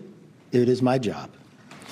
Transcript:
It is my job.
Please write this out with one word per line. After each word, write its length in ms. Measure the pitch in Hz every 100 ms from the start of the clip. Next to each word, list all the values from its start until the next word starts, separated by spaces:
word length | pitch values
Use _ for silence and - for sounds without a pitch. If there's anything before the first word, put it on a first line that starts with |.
| - - - - -
It 160 | 123 120
is 140 | 117
my 180 | 127 131
job. 300 | 107 85 - - - - - - -